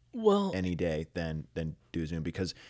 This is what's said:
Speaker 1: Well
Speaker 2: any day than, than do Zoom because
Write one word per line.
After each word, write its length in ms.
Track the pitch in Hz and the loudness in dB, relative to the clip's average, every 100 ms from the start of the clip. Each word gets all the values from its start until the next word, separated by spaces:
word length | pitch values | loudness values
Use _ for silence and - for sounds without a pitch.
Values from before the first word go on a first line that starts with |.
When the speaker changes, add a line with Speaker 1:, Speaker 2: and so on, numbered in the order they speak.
| _ | _
Speaker 1:
Well 400 | 240 214 202 190 | 2 6 6 2
Speaker 2:
any 200 | 95 - - | 0 0 0
day 300 | 87 78 80 | 0 0 -4
than, 320 | 90 82 78 - | -4 -4 -4 -6
than 220 | 85 80 - _ | -6 -6 -8 _
do 120 | 85 78 | -6 -4
Zoom 160 | 85 | -4
because 320 | 80 90 87 - - | -4 -4 -6 -6 -12